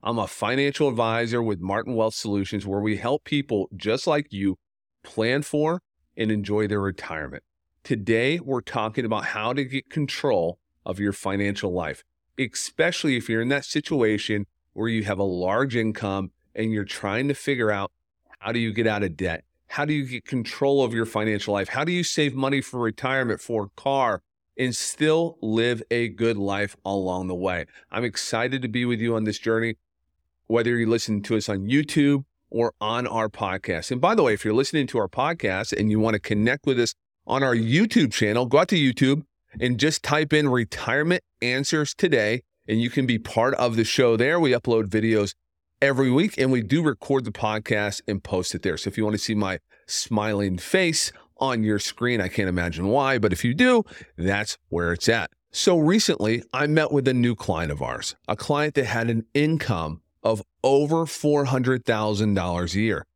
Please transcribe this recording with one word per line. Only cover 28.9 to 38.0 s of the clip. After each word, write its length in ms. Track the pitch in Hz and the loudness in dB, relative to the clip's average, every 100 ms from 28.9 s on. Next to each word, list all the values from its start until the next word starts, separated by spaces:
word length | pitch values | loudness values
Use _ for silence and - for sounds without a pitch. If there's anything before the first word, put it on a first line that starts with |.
| 123 | 0
you 160 | 117 113 | 0 0
on 80 | 107 | -2
this 120 | 107 | -2
journey, 380 | - 113 113 - _ _ _ _ _ _ _ | 0 0 0 -6 _ _ _ _ _ _ _
whether 300 | 113 117 120 | 2 2 2
you 100 | 113 | 2
listen 340 | 117 - 104 | 2 0 -4
to 120 | 101 113 | 0 -2
us 140 | 104 | 0
on 180 | 101 98 | -4 0
YouTube 560 | 139 151 - 143 143 139 _ _ | 0 2 2 4 2 -2 _ _
or 240 | 113 117 - | -2 -2 -2
on 260 | 107 117 120 | -4 -2 -2
our 220 | 113 110 | -2 -4
podcast. 640 | - 101 92 - 85 - | -4 -4 -4 -4 -4 -4
And 80 | 123 | 0
by 160 | 170 220 | 2 4
the 80 | |
way, 100 | 139 | 4
if 120 | 107 110 | 2 2
you're 80 | |
listening 340 | 110 139 160 127 | 2 2 0 0
to 100 | 120 | 0
our 120 | 98 | -2
podcast 680 | - 139 165 104 95 110 - | -2 -4 -2 -2 -2 -2 0
and 140 | 107 | 2
you 80 | 107 | 4
want 140 | 110 | 2
to 80 | 107 | 0
connect 440 | - 107 110 139 - | 0 0 2 0 0
with 140 | 131 | 2
us 160 | 120 - _ _ - | 0 -2 _ _ -4
on 160 | 131 | 0
our 100 | 135 | 2
YouTube 600 | 117 110 143 220 240 | 2 2 4 4 4